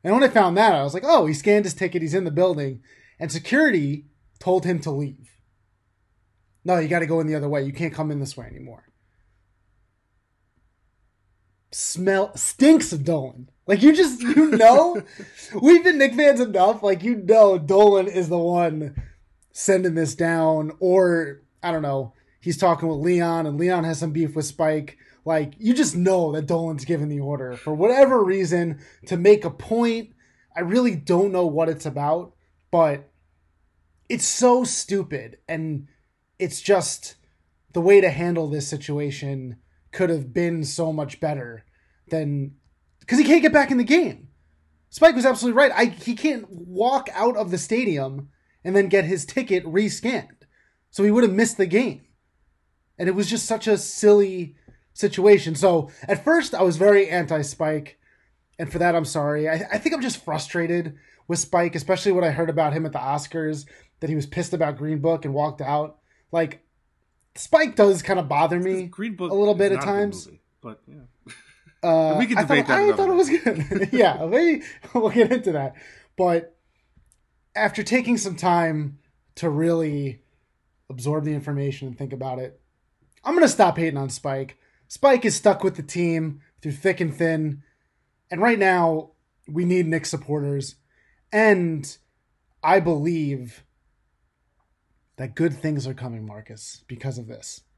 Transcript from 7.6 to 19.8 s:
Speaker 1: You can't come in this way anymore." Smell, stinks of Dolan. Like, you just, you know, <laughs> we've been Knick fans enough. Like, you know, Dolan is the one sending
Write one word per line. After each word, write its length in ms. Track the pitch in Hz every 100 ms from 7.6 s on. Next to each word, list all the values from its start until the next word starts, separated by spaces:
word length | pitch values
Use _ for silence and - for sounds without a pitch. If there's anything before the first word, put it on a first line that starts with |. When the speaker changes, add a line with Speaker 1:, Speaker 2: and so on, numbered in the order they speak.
Speaker 1:
You 80 | 139
can't 220 | 135 165
come 160 | - 156
in 80 | 143
this 160 | 135
way 120 | - 117
anymore." 380 | - 127 113 _ _ _ _ _ _ _ _ _ _ _ _ _ _ _ _ _ _ _ _ _ _ _ _ _ _ _ _ _
Smell, 640 | - - 170 180 196 208
stinks 560 | - - - 277 320 -
of 140 | 156
Dolan. 440 | 139 160 131 120 127 _
Like, 160 | - 196
you 120 | 277
just, 260 | 311 320 240
you 300 | 240 302 311
know, 500 | 233 226 262 349 349 - - 196
<laughs> 320 | - - 208
we've 220 | 269 339
been 140 | 359 302
Knick 180 | 269
fans 260 | 240 294 240
enough. 420 | 247 190 190 220
Like, 200 | 202 180
you 120 | 208
know, 420 | 226 185 226 202 185
Dolan 500 | 147 190 208 196 190
is 200 | 185 165
the 100 | 175
one 640 | 170 175 170 156 147 147 - _ _ _ _
sending 420 | - - 185